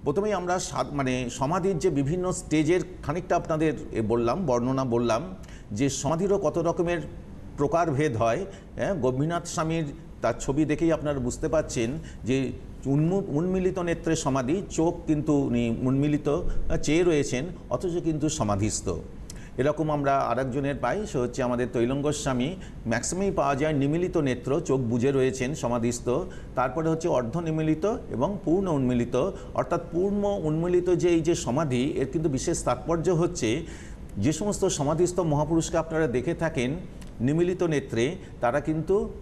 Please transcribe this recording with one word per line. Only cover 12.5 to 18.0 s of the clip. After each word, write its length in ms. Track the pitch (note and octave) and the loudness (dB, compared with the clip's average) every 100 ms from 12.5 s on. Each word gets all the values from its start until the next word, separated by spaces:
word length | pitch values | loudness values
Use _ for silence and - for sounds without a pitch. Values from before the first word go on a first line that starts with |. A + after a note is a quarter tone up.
| B2 - - B2+ | -6 -12 -8 0
উন্মু-, 360 | C#3 D#3+ G3 - | 2 4 2 0
উন্মিলিত 500 | C#3+ F3+ F#3 F#3 F#3 | -2 0 2 0 0
নেত্রে 380 | F3 E3 E3 D#3+ | -2 -2 0 0
সমাধি, 460 | - C3+ B2 F#3 - | 0 0 0 -2 -2
চোখ 240 | - E3 E3+ - | 0 0 0 -2
কিন্তু 280 | D3+ D3 | 0 2
উনি 420 | D3 C3+ A#2+ A#2 A#2 | 2 4 2 2 0
উন্মিলিত, 460 | B2+ C3+ D3+ D3 D3 | 2 2 2 2 0
আহ, 480 | D3+ F3+ - - D#3+ | 0 2 2 2 2
চেয়ে 260 | D3+ D#3 | 2 4
রয়েছেন, 420 | F3+ D3+ C3+ B2 F#2 - - | 4 4 2 -2 -4 -8 -6
অথচ 320 | C3+ F#3+ E3+ | -4 -2 -2